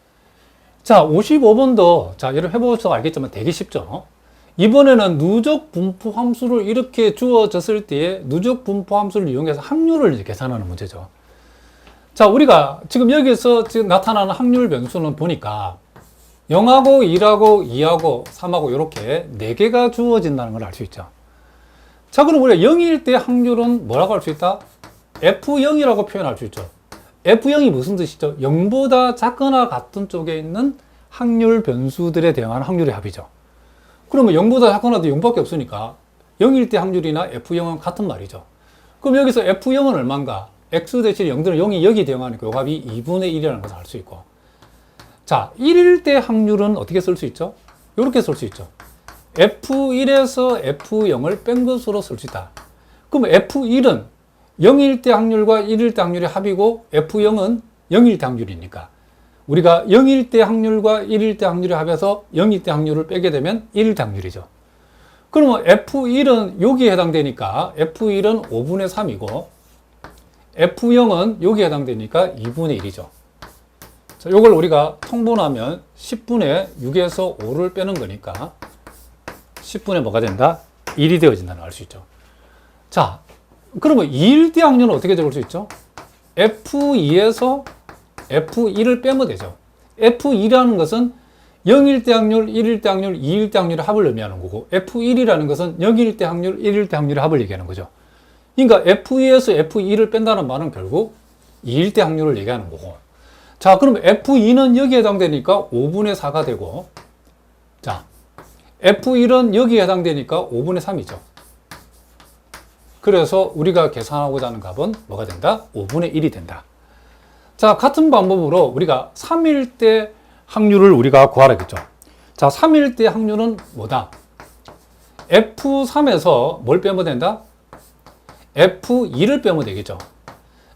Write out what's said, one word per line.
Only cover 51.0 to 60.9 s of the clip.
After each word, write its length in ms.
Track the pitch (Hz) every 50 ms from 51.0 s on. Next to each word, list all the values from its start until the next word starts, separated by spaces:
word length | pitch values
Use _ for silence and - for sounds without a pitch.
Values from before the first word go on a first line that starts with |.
| 214 185
영을 340 | 139 120 139 165 208 202 -
뺀 220 | 233 240 247 247
것으로 360 | 247 254 233 - 220 202 202
쓸 160 | 196 - 131
수 100 | 110 -
있다. 240 | 123 - 95 87 - _ - - _ _ _ _ _ _ _ _ _
그럼 160 | - 277 226
에프 400 | - 160 202 - - - 277 262
일은 380 | 226 240 269 247 240 151 107 - - _ _ _ _ _ _ _ _ _ -
영일 400 | 160 220 277 285 277 277 269 247
때 100 | - 247
확률과 500 | 226 214 226 226 226 214 214 214 220 214
일일 320 | 202 214 220 220 240 233 233
때 80 | 220
확률의 280 | 180 170 175 175 175 156
합이고 560 | - 196 196 208 190 180 208 226 226 226 - _ -
에프 300 | 151 151 156 - 214 208
영은 380 | 208 220 208 185 208 240 226 - _ _ _ _ _
영일 260 | 165 220 240 240 202
때 80 | 151 139
확률이니까 640 | 127 123 113 113 95 92 85 92 95 - 95 80 - _ _ _ _ _ _ _ _ _ _ _
우리가 380 | - 147 180 160 170 170 170 - 220
영일 380 | 190 247 269 269 269 262 240 247
때 120 | - 226
확률과 600 | 214 196 226 226 220 220 220 214 202 214